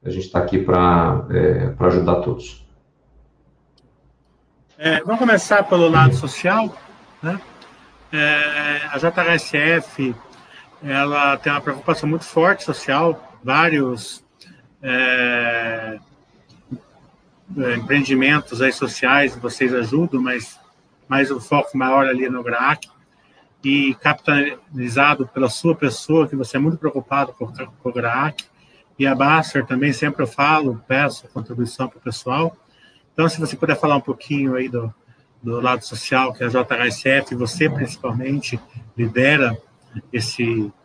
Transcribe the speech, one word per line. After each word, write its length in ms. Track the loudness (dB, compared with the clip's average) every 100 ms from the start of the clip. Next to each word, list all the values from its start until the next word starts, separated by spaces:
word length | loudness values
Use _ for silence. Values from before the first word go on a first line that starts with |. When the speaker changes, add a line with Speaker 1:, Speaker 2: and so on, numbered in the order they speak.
Speaker 1:
A 60 | -8
gente 200 | -8 -4
tá 80 | -2
aqui 200 | 0 -2
pra, 640 | 2 4 4 4 4 0 0
é, 380 | 2 2 2 -2
pra 180 | 0 2
ajudar 300 | 2 2 0
todos. 480 | 0 -6 -10 -18 -20 _ _ _ _ _ _ _ _ _ _ _ _ _ _ _ _ _ _ _ _ _
Speaker 2:
É, 240 | 0 0
vamos 180 | 0 0
começar 440 | 4 4 4 2
pelo 260 | 4 4 6
lado 240 | 8 6
social, 640 | 4 -4 -4 0 0 0 -6 -20 -20 -20 _
né? 200 | -8 -8 -10 -20 -20 -20 -20 _ -8
É, 760 | 0 2 2 0 -2 -4 -4 -4
a 60 | -2
J 220 | -2 0
H 120 | 2
S 240 | 2 0 0
F, 580 | 2 0 -2 -4 -4 -4 -14 -20 -20 -20 -20 -16
ela 520 | -4 -2 0 2 2 2
tem 140 | 0
uma 100 | -2
preocupação 460 | -4 -6 -2 -2 0
muito 180 | -2 -2
forte 380 | 2 4 2
social, 680 | -2 -6 -2 0 2 0 -8 -14
vários, 800 | -2 2 2 2 0 -4 -10 -18 _ _ -20 -20 _ _
é, 1160 | -4 0 2 2 2 0 0 -2 -4 -6 -8 -12 _ _ _ _ _ -20 _ -16 _ _ _ _ _ _ _ -4
é, 180 | -2 -2
empreendimentos 840 | 0 0 2 2 4 2 0 0
aí 100 | 0
sociais 640 | 0 -6 -2 2 4 2 -2
vocês 380 | -8 -2 0
ajudam, 480 | 0 0 0 0 0
mas, 380 | -2 -4 -8 -20 _ _ _ _ _
mas 240 | 0 0
o 80 | -2
foco 360 | 0 0 0 -2
maior 300 | 2 4 4
ali 200 | 0 -2
é 40 |
no 140 | -4
grac, 440 | -4 -2 0 -2 -6 _ _ _ _ _ _ _
e 320 | 0 2 2 0
capitalizado 1300 | 0 0 0 0 0 -4 _ -8 -4 2 2 2 -2
pela 220 | -2 -2
sua 260 | 0 0 2
pessoa, 520 | 0 -4 0 2 2
que 80 | -2
você 200 | -4 -2
é 40 |
muito 180 | 0 0
preocupado 560 | -4 -4 -4 -2 -2
com, 140 | -6 -12
com 420 | -12 -16 -8 -8
o 20 |
grac, 540 | -4 -2 -2 -2 -4 -16 _ _ _ _ _
e 80 | 0
a 80 |
Baster 520 | 2 4 4 2 -2 -2
também, 260 | 0 0
sempre 320 | 0 -2 -2
eu 40 | -4
falo, 540 | 0 2 2 0 -4 -2
peço 400 | 0 0 -4 -12
contribuição 540 | -12 -10 -6 -6 -4 -8
pro 120 | -8
pessoal. 560 | -12 -10 -4 -2 -2 -4 _ _ _ _ _
Então, 140 | 0 0
se 120 | 0
você 160 | -6 -2
puder 200 | 0 2
falar 200 | 2 2
um 60 |
pouquinho 540 | 0 -10 -4 -2 0 -2
aí 140 | -2
do, 240 | -4 -6 -10 _ _ _ _
do 180 | -6 -2
lado 240 | 0 -2
social, 500 | -6 -12 -2 0 0
que 100 | -2
é 40 | -2
a 20 |
J 240 | -2 -2
H 140 | -2 -2
S 220 | -2 0
F, 260 | 0 0 -6
você 340 | -6 0 0
principalmente 880 | 0 -6 -6 -6 -4 -4 -4 -4 -10 -10 -20 -16 -4
lidera 600 | -2 2 4 4 0 -4 _ _ _ -16 -8
esse 580 | -6 -6 -4 -2 -2 -4 -8